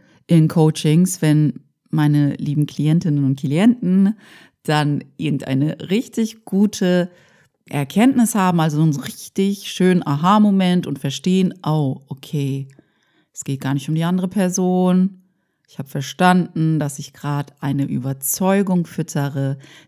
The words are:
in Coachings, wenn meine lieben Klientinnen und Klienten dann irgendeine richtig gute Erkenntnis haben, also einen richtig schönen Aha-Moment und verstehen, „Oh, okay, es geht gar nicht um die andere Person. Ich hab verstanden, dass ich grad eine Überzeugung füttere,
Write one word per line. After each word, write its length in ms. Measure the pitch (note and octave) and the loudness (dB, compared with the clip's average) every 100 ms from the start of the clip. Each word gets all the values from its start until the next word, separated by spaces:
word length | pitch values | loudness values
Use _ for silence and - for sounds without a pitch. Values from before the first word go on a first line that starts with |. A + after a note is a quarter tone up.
| _ _ - | _ _ 2
in 220 | E3 D#3 | 4 4
Coachings, 760 | E3+ D#3 D3+ D#3 D#3 F3+ - | 4 2 2 2 2 2 0
wenn 380 | D#3 D3+ D3+ - _ _ _ | 2 2 2 -2 _ _ _
meine 420 | D#3 D3+ D3 C#3+ - | 0 2 2 2 -2
lieben 280 | - C#3+ C#3+ | -4 -2 -2
Klientinnen 580 | - D3+ E3 E3+ D3 | -2 0 0 0 0
und 160 | C3+ C3+ | 0 -2
Klienten 760 | C3+ D3+ G#3+ B3 F3 F#3 G3 G#3+ - - - _ | -2 2 2 2 2 2 2 0 -10 -20 -20 _
dann 400 | - D3+ D3 C#3+ - - | -2 0 0 -2 -6 -8
irgendeine 600 | D3+ C#3 - C3+ D3+ E3 C#3+ | -4 -4 -2 -2 -2 -4 -4
richtig 520 | G3+ - - A3 - | -4 -4 -4 -4 -6
gute 680 | - F#3+ G#3 - F#3 F3+ F3 - _ _ _ _ - | -4 0 0 0 0 0 0 -6 _ _ _ _ -10
Erkenntnis 640 | C#3+ C#3 F#3+ B3 C4+ A3 | -6 -4 2 2 4 2
haben, 260 | G#3+ F#3 E3+ | 2 2 2
also 220 | D#3+ D3+ | 0 2
einen 140 | D#3+ D3 | 0 0
richtig 760 | - - - - G3 G3+ - | -6 -14 -10 -2 -2 -2 -8
schönen 300 | - F#3 F3+ | 0 2 2
Aha-Moment 840 | - C#3+ F3 G#3+ G#3 F#3+ F#3 F3+ - | 0 0 4 4 4 4 2 0 -2
und 100 | C#3 | -6
verstehen, 560 | C#3+ C3 F3+ F#3 F3+ - | -6 -4 0 0 0 -2
„Oh, 380 | D3 D#3 C#3 C3+ - | -4 -2 -2 -4 -10
okay, 640 | C3 - D3+ C#3 C3+ C3+ - _ _ _ _ _ | -16 -8 -6 -4 -6 -10 -16 _ _ _ _ _
es 120 | - | -14
geht 180 | - C3+ | -8 -6
gar 140 | C3+ C#3 | -4 -4
nicht 120 | - | -4
um 60 | |
die 100 | D#3 | -2
andere 240 | E3 F#3 F#3 | -2 -2 -2
Person. 920 | G#3 F3+ F#3 F3+ F3+ F#3 F#3 F#3 - _ _ _ _ _ | -2 0 0 0 2 2 2 0 -2 _ _ _ _ _
Ich 100 | - | -16
hab 100 | C3+ | -10
verstanden, 920 | D3 C3+ - F3+ F3+ E3 D#3+ D#3+ D#3 | -8 -8 0 2 4 0 -2 0 0
dass 180 | D3 - | -2 -8
ich 160 | C#3 | -14
grad 400 | - C#3+ C#3+ C#3 - | -10 -6 -4 -6 -8
eine 240 | C#3 C#3 C#3 | -4 -2 -2
Überzeugung 1040 | C#3 B2+ C3+ - - F#3+ G3 G3 F3+ E3 | -4 -6 -6 -6 -2 0 0 0 -2 -2
füttere, 720 | - D#3 D#3 C#3+ C3+ C#3 C3+ - - | -6 -6 -4 -4 -2 -4 -4 -10 -20